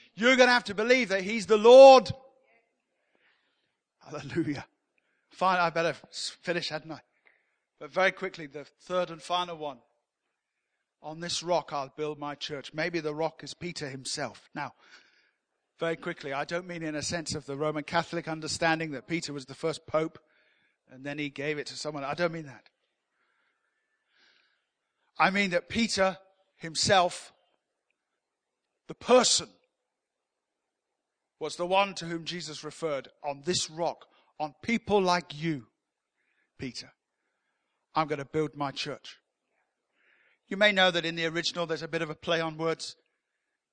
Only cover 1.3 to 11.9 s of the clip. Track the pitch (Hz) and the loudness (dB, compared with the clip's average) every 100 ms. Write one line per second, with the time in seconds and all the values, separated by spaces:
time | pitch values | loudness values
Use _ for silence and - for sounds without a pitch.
1.3 | 226 185 214 226 254 269 262 190 - - | -4 0 6 10 12 12 12 8 -6 -18
2.3 | _ _ _ _ _ _ _ _ _ _ | _ _ _ _ _ _ _ _ _ _
3.3 | _ _ _ _ _ _ _ - - 139 | _ _ _ _ _ _ _ -16 -14 -6
4.3 | 165 143 139 - _ _ _ _ _ _ | -4 -2 -6 -10 _ _ _ _ _ _
5.3 | - 185 180 165 165 165 - - - - | -2 2 2 2 0 -2 -4 -12 -12 -12
6.3 | - - 170 - 151 160 160 - _ _ | -8 -4 -4 -4 -8 -10 -16 -20 _ _
7.3 | _ _ _ _ - 151 160 190 185 190 | _ _ _ _ -20 -6 0 0 0 -8
8.3 | - 147 147 139 _ - 180 170 160 - | -10 -14 -14 -16 _ -6 -4 -4 -6 -6
9.3 | 175 180 160 147 123 _ _ _ _ _ | -4 -4 -8 -10 -12 _ _ _ _ _
10.3 | _ _ _ _ _ _ _ 151 160 170 | _ _ _ _ _ _ _ -16 -10 -8
11.3 | - 165 165 - 147 135 | -6 -2 -2 -2 -6 -8